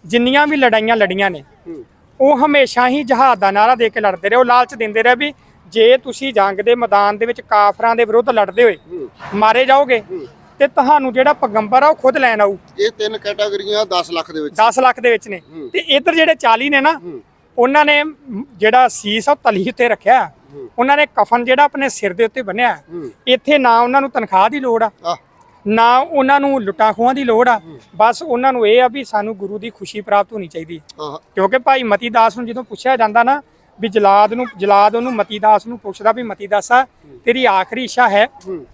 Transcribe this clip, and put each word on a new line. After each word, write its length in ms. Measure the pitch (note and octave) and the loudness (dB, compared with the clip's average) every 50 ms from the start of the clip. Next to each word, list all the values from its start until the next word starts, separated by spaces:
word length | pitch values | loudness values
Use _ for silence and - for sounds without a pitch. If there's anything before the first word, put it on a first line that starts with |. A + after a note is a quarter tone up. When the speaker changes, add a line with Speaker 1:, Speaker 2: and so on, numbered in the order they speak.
| _ | _
Speaker 1:
ਜਿੰਨੀਆਂ 400 | E3+ G#3 A#3+ A#3+ A#3+ C4 C#4+ D4+ | -2 -2 0 0 2 2 0 0
ਵੀ 100 | D4 D4+ | 0 0
ਲੜਾਈਆਂ 400 | C#4+ C4 A#3+ A3 A3 G#3+ A3 A#3 | 0 2 2 2 0 0 0 0
ਲੜੀਆਂ 340 | A3+ G#3 F#3 F#3 F#3+ G3+ G3 | 0 0 -2 0 -2 -2 -2
ਨੇ, 140 | F3+ D3 C#3 _ _ _ _ E3+ | -4 -6 -14 _ _ _ _ -18
Speaker 2:
ਹੂੰ। 160 | E3 D3 - _ _ _ _ _ _ _ | -18 -18 -18 _ _ _ _ _ _ _
Speaker 1:
ਉਹ 260 | C4 C#4 D4 B3 C#4 | 2 2 4 2 2
ਹਮੇਸ਼ਾ 420 | D#4 C#4+ C#4+ C4+ A#3+ - B3 B3 B3 | 2 2 2 2 2 2 0 0 0
ਹੀ 160 | B3+ D4 D4 | 0 -2 -2
ਜਹਾਦ 340 | A3+ C4+ A3+ C4 C4+ A#3+ F#3+ | -2 0 2 4 2 2 2
ਦਾ 120 | G3+ G3 | 0 0
ਨਾਅਰਾ 240 | G3 G3+ G#3 A#3 C4 | 2 2 2 2 2
ਦੇ 160 | A3+ A#3 A3 | 0 0 -2
ਕੇ 100 | G#3+ A#3+ | -2 -2
ਲੜਦੇ 280 | G#3 G3+ F#3 F3 E3 G3+ | -2 -2 -2 -2 -2 0
ਰਹੇ। 100 | G#3+ B3 | 2 2
ਉਹ 60 | B3+ | 2
ਲਾਲਚ 300 | A#3+ A#3+ B3 B3 A#3+ C#4 | 4 2 2 2 0 -4
ਦਿੰਦੇ 280 | A3+ A3+ G#3+ G#3 A3 | -8 -8 -4 -2 0
ਰਹੇ 120 | A3+ A#3+ B3 | 2 2 2
ਵੀ 180 | A#3+ D4 D4 C#4+ _ _ _ _ _ _ | 2 -2 -8 -8 _ _ _ _ _ _
ਜੇ 300 | F3+ - A3+ A3 A#3 B3+ | -8 0 2 4 4 4
ਤੁਸੀਂ 360 | C4 - C4+ A#3 - C4+ C4+ | 2 0 -8 -12 -8 -8 -4
ਜੰਗ 280 | A#3+ G#3+ G3 G3 G3 F#3+ | 0 0 0 0 0 -2
ਦੇ 140 | G#3 A#3 A#3+ | 0 0 0
ਮੈਦਾਨ 440 | B3 A#3+ A3 G#3 G3+ G3+ G#3 G#3+ G#3 | 0 0 0 2 2 2 2 0 -2
ਦੇ 80 | A3+ | -4
ਵਿੱਚ 140 | A#3 A#3+ - | -6 -6 -8
ਕਾਫਰਾਂ 560 | - _ A3 G#3 G#3 G#3 G3+ - A3+ A#3 A#3 | -6 _ 2 2 2 2 0 0 -2 0 2
ਦੇ 80 | A3+ A#3 | 0 0
ਵਿਰੁੱਧ 260 | G#3+ A3+ A#3 A#3+ B3 | 2 2 0 0 2
ਲੜਦੇ 320 | A#3+ A3 G3+ F#3+ F3+ G#3 | 0 0 0 0 2 2
ਹੋਏ 140 | B3 A3+ F#3+ D3+ _ - | 2 2 2 0 _ -16
Speaker 2:
ਹੂੰ। 160 | F3 F3+ C#3+ A2+ _ _ - - - | -12 -12 -12 -12 _ _ -16 -8 -4
Speaker 1:
ਮਾਰੇ 300 | G3+ G#3+ A3 A3 A#3+ C4 | 0 2 2 4 2 2
ਜਾਓਗੇ, 380 | B3+ C4 C#4 C#4+ B3 B3+ A3+ G#3 - | 4 4 2 4 2 0 -2 -2 -8
Speaker 2:
ਹੂੰ। 160 | F#3+ F3 C#3 - - _ - _ _ _ | -14 -14 -14 -16 -20 _ -20 _ _ _
Speaker 1:
ਤੇ 80 | - | -2
ਤੁਹਾਨੂੰ 460 | A#3+ - C4 B3+ B3+ D4+ D4 C4+ C4 | 0 0 0 2 2 2 2 2 -2
ਜਿਹੜਾ 200 | G#3+ B3+ C4 C#4+ | -2 0 2 2
ਪੈਗੰਬਰ 500 | D4 - - A#3+ G3+ A3 G#3+ G#3 A#3 C4 | 0 0 -2 -4 -2 -4 -2 2 2 4
ਆ, 60 | C#4 D4+ | 4 4
ਉਹ 60 | D#4 | 2
ਖੁਦ 220 | D#4 - C4 C4 | 2 0 0 2
ਲੈਣ 240 | D4+ C4 B3 A3+ G#3+ | 2 0 0 2 2
ਆਊ। 160 | G#3 G3+ G3+ F3+ _ - _ - | 0 0 0 -4 _ -20 _ -4
Speaker 2:
ਇਹ 120 | G3+ A3 | -4 -4
ਤਿੰਨ 280 | A3+ _ G#3+ G#3+ A3 G#3 | -4 _ -6 -6 -6 -6
ਕੈਟਾਗਰੀਆਂ 680 | - G3+ G3+ F#3 G#3 G#3 G3+ G3 G3 G3+ G#3 G#3 A3 | -8 -8 -4 -4 -4 -4 -4 -6 -6 -4 -2 -2 -2
ਦਸ 240 | F#3+ F#3 F3+ - E3+ | -2 -2 -4 -4 -2
ਲੱਖ 220 | E3+ E3 D#3+ - | -6 -8 -8 -6
ਦੇ 100 | D#3+ D#3 | -8 -8
ਵਿੱਚ। 120 | D3+ D3 F3+ | -8 -6 0
Speaker 1:
ਦਸ 240 | - A3 A#3 A#3+ C4 | 2 2 2 2 0
ਲੱਖ 220 | C4 B3+ B3 - | -2 -2 -2 -2
ਦੇ 100 | A3+ B3 | 0 0
ਵਿੱਚ 180 | A#3 G#3+ - G#3+ | 0 0 -4 -10
ਨੇ। 120 | G3 F3 D3 _ D3+ | -14 -14 _ _ -18
Speaker 2:
ਹੂੰ। 160 | E3 D3 B2 | -16 -16 -6
Speaker 1:
ਤੇ 80 | - F4+ | -6 -6
ਇੱਧਰ 360 | E4+ E4+ C#4+ C#4 - F4 E4 | -2 0 0 0 0 0 0
ਜਿਹੜੇ 200 | E4 D#4+ E4+ D#4+ | 2 2 2 0
ਚਾਲੀ 360 | - - A#3+ A3+ A3+ C4 D4 | 0 2 2 2 2 0 0
ਨੇ 100 | D4 C#4 | 0 2
ਨਾ, 180 | C4+ D4+ E4 D4 | 2 2 -2 -2
Speaker 2:
ਹੂੰ। 240 | E3 F4 D3 B2 - _ _ _ _ _ _ - | -8 -14 -16 -16 -18 _ _ _ _ _ _ 0
Speaker 1:
ਉਹਨਾਂ 260 | A#3+ B3+ C#4 D4+ D4+ | 0 2 4 2 2
ਨੇ 200 | D4 D4 D4 D4 D#4 D4+ _ C#4+ C4+ A3+ G3 C#4 _ | 4 2 0 0 -2 -8 _ _ -14 -12 -12 -12 _
ਜਿਹੜਾ 360 | A#3 F3 G3+ G#3+ G#3+ B3 B3+ A#3 | -8 -2 0 2 4 4 2 2
ਸੀਸ 400 | - - - G3+ G#3 A3+ G#3+ - | 0 -4 -6 -4 -4 -4 0 -2
ਆ, 40 | |
ਉਹ 40 | D4 | -2
ਤਲੀ 340 | - _ B3+ G#3+ F#3 F#3+ G#3+ | 0 _ -2 -2 0 -4 -4
ਉੱਤੇ 180 | - - A#3+ A#3+ | -2 -2 0 0
ਰੱਖਿਆ। 440 | G#3+ - _ D4 B3+ B3+ G3+ D#3+ _ _ _ _ C#3 | 0 -2 _ 2 2 2 2 -2 _ _ _ _ -20
Speaker 2:
ਹੂੰ। 140 | C#3+ - - _ - | -18 -18 -16 _ -4
Speaker 1:
ਉਹਨਾਂ 180 | A#3+ C4 C#4+ | 0 0 2
ਨੇ 100 | D4 D4+ | 0 0
ਕਫਨ 380 | - _ - G#3 - - A#3+ A#3+ | -2 _ -2 0 0 0 -2 0
ਜਿਹੜਾ 200 | A#3+ B3+ C4 D4 | 0 2 2 2
ਆਪਣੇ 240 | C#4+ _ C#4 C#4 C4 | 0 _ -4 -4 -4
ਸਿਰ 240 | - - - G3 | -4 -4 -6 -6
ਦੇ 120 | F3+ F3+ A3+ | -2 -2 -2
ਉੱਤੇ 180 | A3 _ C4+ | -2 _ -8
ਬੰਨਿਆ। 400 | B3 G3 F3 A3+ B3 A#3+ F#3+ D3 C3+ _ | -8 -8 -4 -2 -2 -2 -2 -4 _ _
Speaker 2:
ਹੂੰ। 180 | E3 F3 D3+ B2 - _ _ | -14 -14 -14 -14 -16 _ _
Speaker 1:
ਇੱਥੇ 320 | B3+ B3+ B3+ _ C4 D4+ C#4+ | -2 -2 0 _ 0 0 2
ਨਾ 220 | C4 A#3+ A#3 A#3 | 2 2 2 2
ਉਹਨਾਂ 200 | A#3+ A#3+ B3+ C#4 | 2 2 0 0
ਨੂੰ 100 | C#4 C4+ | 0 0
ਤਨਖਾਹ 400 | _ C#4 A3+ - - F#3+ G3 A#3 | _ -6 -6 0 2 2 2 2
ਦੀ 100 | C4 D4 | 0 -4
ਲੋੜ 220 | C4+ B3+ A3+ A3+ | -4 -2 -2 0
ਆ, 80 | A3+ G#3+ _ _ - | -2 -4 _ _ -8
Speaker 2:
ਆਹ। 120 | E3+ E3+ - _ _ _ _ _ _ _ _ _ | -8 -8 -8 _ _ _ _ _ _ _ _ _
Speaker 1:
ਨਾ 320 | G3 G#3+ A3+ A#3 A#3 B3 B3+ | -2 0 2 4 4 4 2
ਉਹਨਾਂ 420 | C4+ A#3+ - C#4 C4 C4 C#4 C#4+ | 0 0 0 0 2 2 2 2
ਨੂੰ 220 | C#4 C#4 C#4 C4+ | 2 0 -2 -2
ਲੁੱਟਾਂ 300 | G#3+ F#3+ G3 - G#3+ A3 | -4 -6 -2 0 0 0
ਖੋਹਾਂ 220 | G#3 G#3+ A#3 B3 C4 | 0 0 0 -2 0
ਦੀ 100 | C#4 C#4 | -2 -2
ਲੋੜ 240 | A#3+ A3+ A3 B3 B3 | 0 2 2 2 2
ਆ। 100 | A#3 G#3+ | 2 0
Speaker 2:
ਹੂੰ। 200 | D#3+ D#3+ D3+ B2 _ _ - | -4 -14 -20 -20 _ _ -2
Speaker 1:
ਬਸ 260 | E3+ G#3 A3+ G#3+ - | 2 2 2 2 -2
ਉਹਨਾਂ 300 | E4 D#4+ B3 A#3+ B3+ C4+ | -4 -6 -4 0 0 0
ਨੂੰ 160 | C4 B3 A3+ G#3 | 0 2 2 4
ਇਹ 140 | A3 B3 | 4 4
ਆ 60 | B3+ B3+ | 4 2
ਵੀ 160 | A#3 C#4+ B3+ | 0 -4 -12
ਸਾਨੂੰ 320 | - - G#3 G3+ G#3+ A3+ | -6 -6 -6 -4 -6 -8
ਗੁਰੂ 220 | F#3+ G3+ F#3+ G3+ G#3+ | -10 -10 -10 -10 -10
ਦੀ 120 | G3 A#3 | -12 -14
ਖੁਸ਼ੀ 300 | A3 _ F#3+ - - G#3 | -16 _ -18 -14 -14 -14
ਪ੍ਰਾਪਤ 320 | G3+ - G3+ G3+ G3+ F#3+ | -6 -2 0 0 0 _
ਹੋਣੀ 160 | A3+ G#3+ F#3 E3 | -8 -12 -12 -12
ਚਾਹੀਦੀ। 320 | D3+ D#3+ E3 D#3+ E3+ D#3 _ - - - | -12 -14 -12 -12 -16 -18 _ -20 -16 -14
Speaker 2:
ਆਹ। 180 | D3+ D3 C#3 - _ _ _ | -12 -12 -12 -14 _ _ _
Speaker 1:
ਕਿਉਂਕਿ 240 | - F#3+ G3 A3 C4 | -2 -2 0 0 0
ਭਾਈ 240 | B3 D#4 C4+ C4 | 0 0 0 0
ਮਤੀ 280 | B3+ A3+ G3+ G3 A#3+ A#3+ | 0 -2 -2 -2 -2 -2
ਦਾਸ 280 | G#3+ A#3 A3+ A3+ - A#3 | 0 2 2 2 0 -4
ਨੂੰ 80 | A#3+ | -10
ਜਦੋਂ 180 | A3 A#3 B3 B3 | -8 -10 -10 -12
ਪੁੱਛਿਆ 320 | _ A3 - - B3+ C4 | _ -14 -6 -2 -2 0
ਜਾਂਦਾ 260 | B3 A3+ G#3+ G#3 A#3 | 2 0 0 2 2
ਨਾ, 200 | A#3+ B3 C4+ D4 - _ _ _ _ _ _ _ | 2 2 0 -2 -4 _ _ _ _ _ _ _
ਵੀ 80 | F#3+ A#3 | -8 -2
ਜਲਾਦ 440 | F#3+ A3+ G#3 G3 G3 G3+ G#3 G#3+ | -2 2 2 4 6 4 4 2
ਨੂੰ, 140 | A3 A#3+ B3+ A3+ - | 0 -4 -8 -8 -8
ਜਲਾਦ 400 | F#3+ F#3+ G3+ G3+ G3+ G3+ G#3+ G#3 | -6 0 2 4 4 4 2 2
ਉਹਨੂੰ 180 | A#3 A#3+ B3+ B3 | 0 -4 -4 -4
ਮਤੀ 240 | G#3+ G3+ _ G#3+ G#3 | -4 -6 _ -6 -2
ਦਾਸ 280 | G3 G#3+ G#3+ G3+ - | 2 2 2 2 0
ਨੂੰ 120 | A3+ A#3+ G#3 | -6 -16 -14
ਪੁੱਛਦਾ 340 | _ G#3 F#3 - G#3 A3 | _ -14 -14 -4 -2 -2
ਵੀ, 100 | A3+ A#3+ | -2 -2
"ਮਤੀ 240 | B3 A3 F#3+ _ G3+ | -6 -10 -10 _ -6
ਦਾਸਾ, 380 | F#3+ G3+ G#3 G3 - A#3+ B3+ C4+ | -4 -4 -4 0 2 0 0 0
Speaker 2:
ਹੂੰ। 340 | _ _ _ _ - - - _ | _ _ _ _ -20 -20 -8 _
Speaker 1:
ਤੇਰੀ 200 | - A3+ C4 B3+ | -4 -2 0 2
ਆਖਰੀ 400 | A#3 G3 F#3+ F#3 - A3+ B3 B3+ | 2 2 2 0 -2 -6 -10 -8
ਇੱਛਾ 240 | A3+ - - B3 A3+ | -6 0 0 0 2
ਹੈ?" 200 | G3 G3+ G#3+ - _ - - F#3 | 4 2 0 0 _ -16 -14 -14
Speaker 2:
ਹੂੰ। 180 | F#3+ E3 C3 _ | -14 -14 -14 _